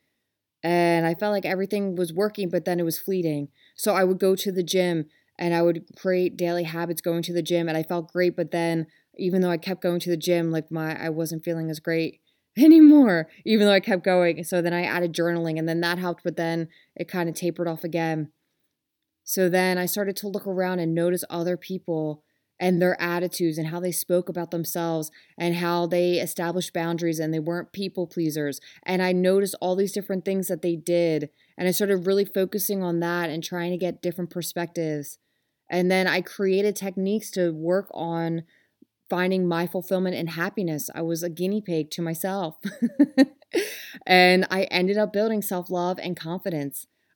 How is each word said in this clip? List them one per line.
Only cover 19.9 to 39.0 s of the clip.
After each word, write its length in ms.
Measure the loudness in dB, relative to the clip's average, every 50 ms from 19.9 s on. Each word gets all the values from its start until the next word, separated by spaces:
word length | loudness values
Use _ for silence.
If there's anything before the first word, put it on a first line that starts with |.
| -2 -4 -4 -4 -4
to 120 | -6 -8 -8
look 180 | -8 -8 -6
around 340 | -4 -4 -2 -2 -2 -2 -2
and 140 | -2 -2 0
notice 300 | 0 0 0 0 -2 -4 -6
other 260 | -6 -4 -4 -4 -4
people 640 | -4 -6 -8 -10 -8 -6 -4 -4 -4 -4 -4 -6 -8 _ _ _ _ _ _ _ -2
and 200 | 0 2 4 4
their 200 | 4 2 2 0
attitudes 560 | -2 -2 -2 -2 -2 -4 -2 -2 -2 -2 -2
and 120 | -2 -4 -6
how 120 | -6 -4
they 100 | -4 -4
spoke 380 | -4 -4 -2 0 0 0 0 -2
about 220 | -6 -6 -6 -6
themselves 600 | -6 -6 -6 -4 -4 -4 -4 -2 -2 -4 -4 -6 -10 -18 _ _ _ -4
and 180 | -2 -2 0
how 300 | 0 0 0 0 0 0
they 340 | 0 2 2 2 2 2 0
established 540 | -2 -2 -4 -4 -4 -4 -2 -4 -4 -4 -4
boundaries 440 | -4 -2 -2 -2 -2 -2 -2 -2 -2
and 140 | -2 -2 -2
they 80 | -2
weren't 320 | -2 -2 -4 -6 -6 -8 -8
people 340 | -8 -8 -6 -6 -6 -6
pleasers. 540 | -6 -4 -4 -2 -2 -2 -2 -4 -4 -4 -8 -12 -20 -20 -14 -6
And 200 | -4 -2 0 2
I 100 | 2 2
noticed 440 | 2 4 4 4 4 2 0 -2 -4
all 140 | -2 -2 0
these 180 | 0 0 0 -2
different 340 | -6 -6 -4 -6 -4 -4
things 220 | -2 -2 -2 -2 -4
that 120 | -4 -4
they 160 | -2 -2 -4
did. 540 | -2 -2 0 0 2 2 2 0 0 -2 -6 _ _ _ _ _
And 100 | -2 0
I 40 | 0
started 360 | 0 0 0 0 0 0 0
really 200 | 0 0 0 0
focusing 560 | 0 0 -2 -2 -2 -2 -4 -4 -2 -2 -2 -2
on 180 | -2 -2 0
that 300 | 0 0 -2 -2 -2 -4
and 120 | -4 -6 -8
trying 280 | -6 -6 -6 -4 -4
to 80 | -4 -2
get 240 | -4 -4 -4 -4 -6
different 280 | -6 -6 -6 -8 -8
perspectives. 880 | -8 -8 -8 -8 -6 -6 -8 -6 -6 -4 -4 -4 -4 -6 -8 -10 -14 -18 _ _ _ _ _ _ _ _ _ -4
And 200 | -2 0 2 4
then 160 | 4 2 2
I 140 | 2 2 0
created 560 | -2 -4 -6 -4 0 0 2 2 2 0 -2
techniques 540 | -2 -6 -6 -4 -4 -2 -2 -2 -2 -4 -4
to 220 | -4 -2 -2 0 -2
work 360 | -2 -2 0 0 0 -2 -4 -8
on 480 | -8 -6 -4 -4 -2 -2 -2 -4 -4 -6 -10 _ _ _ _ _ _ _ _ _ _